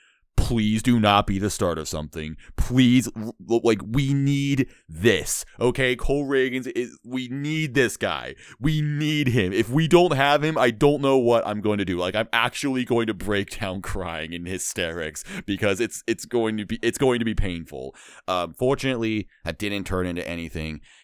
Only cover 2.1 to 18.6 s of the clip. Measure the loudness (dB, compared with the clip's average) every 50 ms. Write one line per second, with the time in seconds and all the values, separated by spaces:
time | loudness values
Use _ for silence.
2.1 | -8 -10 -10 -10 -10 -14 -16 -14 -4 -2 -2 2 4 6 6 8 6 4 2 0
3.1 | -8 -8 -10 -10 -12 _ -4 0 0 2 4 4 2 2 -2 -2 -2 -2 0 2
4.1 | 0 2 2 2 2 0 0 0 0 0 0 -2 -4 _ _ -18 -10 2 4 4
5.1 | 4 4 0 -4 -6 -6 -8 -12 -8 -2 0 0 0 0 0 -2 -2 0 0 -2
6.1 | 0 0 -2 0 0 0 0 0 -2 -4 -6 -6 -6 -6 -6 -6 -8 -18 _ -8
7.1 | -8 -8 -6 -6 -8 -6 -4 -4 -2 -2 -2 0 2 2 2 2 2 -2 -2 -2
8.1 | -2 -4 -6 -10 -14 -14 -20 -20 -16 _ -2 0 0 2 0 -2 -2 -2 -2 0
9.1 | 0 2 2 2 2 2 2 2 2 0 0 2 2 2 4 6 6 6 6 6
10.1 | 4 2 4 4 4 4 2 0 2 4 2 2 4 4 4 4 4 4 2 4
11.1 | 4 4 4 4 4 4 2 0 -4 -2 0 0 0 0 0 -2 -2 -2 -2 -2
12.1 | -2 -2 -2 2 2 2 2 2 -2 -4 -4 -4 -2 -2 -2 0 0 0 2 0
13.1 | -4 -4 -4 -2 0 -2 -2 -4 -6 -8 -6 -6 -6 -6 -6 -6 -6 -6 -6 -6
14.1 | -6 -8 -8 -8 -8 -10 -8 -8 -8 -6 -6 -6 -4 -4 -4 -4 -4 -4 -6 -8
15.1 | -8 -12 -14 -12 -12 -12 -6 -6 -4 -2 0 0 0 0 -2 -4 -4 -10 -4 -4
16.1 | -4 -4 -4 -4 -2 -2 0 0 -2 -4 -6 -6 -8 -2 -2 -4 0 2 2 2
17.1 | 2 2 0 -2 0 -2 -2 -2 -4 -8 -10 -12 -14 -12 -12 -14 -14 -16 -20 -20
18.1 | -20 -16 _ -4 -4 -2 -4 -4 -4 -2